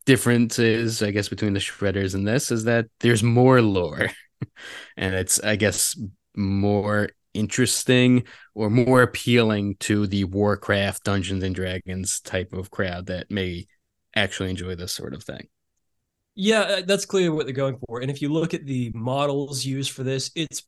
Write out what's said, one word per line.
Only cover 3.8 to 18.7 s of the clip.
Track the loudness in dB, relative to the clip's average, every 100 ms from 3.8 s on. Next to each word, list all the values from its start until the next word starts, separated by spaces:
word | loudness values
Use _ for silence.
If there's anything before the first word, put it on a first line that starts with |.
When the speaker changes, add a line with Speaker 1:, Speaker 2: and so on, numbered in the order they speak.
| -2 -2 -4 -4
Speaker 1:
<laughs> | -18 _ -14 -14 -18 -18 -18 -6
And | -2
it's, | -2 -2 -2
I | 0
guess, | 2 2 2 -2 -4 -10 -14 _
more | -4 0 2 2 2 0 0 -2 -6 _
interesting | -6 -2 0 0 0 2 4 6 4 0 -12 -16 -4
or | 0
more | 2 6 6
appealing | 4 0 2 4 4 2 -2 -4
to | 0 0 2
the | 0
Warcraft, | -2 0 0 0 0 0 0 -4
Dungeons | -2 -2 -2 -4
and | -4
Dragons | -4 -6 -6 -8 -8 -6 -8
type | -6 -6 -6
of | -10 -10
crowd | -6 -6 -6 -8
that | -10 -6
may | -4 -4 -6 -12 _ _ _ _ -2
actually | -2 -4 -6
enjoy | -6 -8
this | -10 -10
sort | -10 -10
of | -12
thing. | -12 -14 -16 _ _ _ _ _ _ _ _
Speaker 2:
Yeah, | -4 0 2
uh, | 2 0
that's | 0 0 0
clearly | 2 2
what | 0 -2
they're |
going | -2 -2 -4 -10
for. | -6
And | -6
if | -4
you | -2
look | 0 -2
at | -4
the | -6